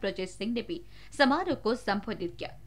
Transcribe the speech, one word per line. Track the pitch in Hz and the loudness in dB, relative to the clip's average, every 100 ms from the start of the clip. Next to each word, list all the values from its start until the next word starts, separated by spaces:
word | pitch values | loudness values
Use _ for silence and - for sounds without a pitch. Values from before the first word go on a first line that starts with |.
ब्रजेश | 196 190 185 | -2 -2 -4
सिंह | - 202 | -4 -2
ने | 240 | -2
भी | - 165 - - - - | -2 -6 -8 -18 -2 4
समारोह | 254 294 381 277 | 6 6 2 0
को | 214 240 | 2 2
संबोधित | - 202 214 185 175 - | 2 0 0 -4 -4 -6
किया। | 156 - | -10 -10